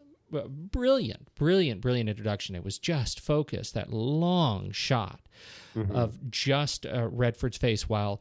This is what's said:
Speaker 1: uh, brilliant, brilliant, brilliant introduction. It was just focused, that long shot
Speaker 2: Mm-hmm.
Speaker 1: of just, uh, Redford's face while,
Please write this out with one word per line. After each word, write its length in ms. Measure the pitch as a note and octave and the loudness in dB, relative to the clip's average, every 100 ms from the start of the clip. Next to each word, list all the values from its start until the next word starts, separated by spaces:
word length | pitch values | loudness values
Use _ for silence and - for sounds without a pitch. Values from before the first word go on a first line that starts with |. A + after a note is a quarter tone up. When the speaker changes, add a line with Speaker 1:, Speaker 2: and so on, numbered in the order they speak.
| - _ - | -20 _ -8
Speaker 1:
uh, 140 | D3+ C#3 | -6 -6
brilliant, 880 | C#3 F#3 B3+ B3 C4+ E3 - - - | -10 -6 0 4 4 2 -6 -10 0
brilliant, 460 | D3 F#3+ D#3+ F#2+ | 4 4 4 0
brilliant 260 | B2 B2 A2 | 0 2 0
introduction. 480 | G#2 G#2+ G#2 - F2+ | -2 -2 -2 -4 -8
It 80 | |
was 140 | F#2 - | -6 -4
just 420 | - D#3 A2 - | -2 0 0 -4
focused, 540 | - D3 D3 F#2+ - | 0 0 0 -4 -4
that 180 | G#2+ - | -6 -4
long 800 | A2+ A#2+ D#3 E3+ F3+ D3 G2 G2 | -2 0 2 4 4 4 0 -4
shot 480 | G2+ - B2 G2 - _ - - - - A2 | -4 0 0 0 -8 _ -20 -20 -20 -8 -4
Speaker 2:
Mm-hmm. 200 | G2 A#2+ | 0 2
Speaker 1:
of 340 | A2+ - C3+ | 0 -2 -8
just, 540 | - C3+ C#3 D3 - - | -2 2 2 0 -4 -4
uh, 220 | A#2+ A#2 | -2 -2
Redford's 480 | A#2+ B2 A2+ C3 - | 2 0 2 -4 0
face 320 | B2 G#2+ - | 0 2 0
while, 320 | G#2+ G#2 G2 | 0 0 -4